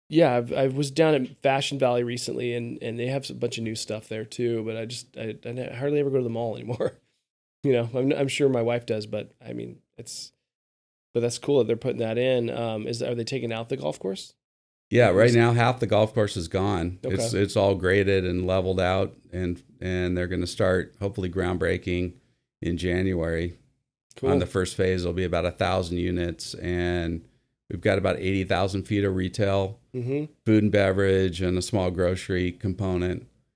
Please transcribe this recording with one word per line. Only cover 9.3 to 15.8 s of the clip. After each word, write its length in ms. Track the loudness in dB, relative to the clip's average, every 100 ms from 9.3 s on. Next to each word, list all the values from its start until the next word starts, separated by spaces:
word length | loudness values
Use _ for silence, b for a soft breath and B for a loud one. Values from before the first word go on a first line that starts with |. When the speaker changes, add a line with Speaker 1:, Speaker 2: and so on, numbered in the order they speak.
| _ -14
Speaker 1:
I 60 |
mean, 280 | -10 -12 -14 _ -20
it's, 340 | -16 -14 -16 _ _ _ _ _ _ _ _
but 80 | -2
that's 160 | -2 -2
cool 220 | 2 2
that 80 | 4
they're 100 | 0
putting 220 | -2 -2
that 180 | -2 0
in. 320 | 2 2 0
Um, 380 | -2 -4 -4 -6
is, 160 | -4
are 120 | -4
they 80 | -4
taking 300 | -4 -6 -4
out 160 | -6 -6
the 80 | -6
golf 220 | -4 -4
course? 340 | -6 -8 -12 _ _ _ _ _ _
Speaker 2:
Yeah, 200 | 4 6
right 180 | 6 6
Speaker 1:
Is 80 | 6
Speaker 2:
now 160 | 6
half 260 | 6 4
the 80 | 2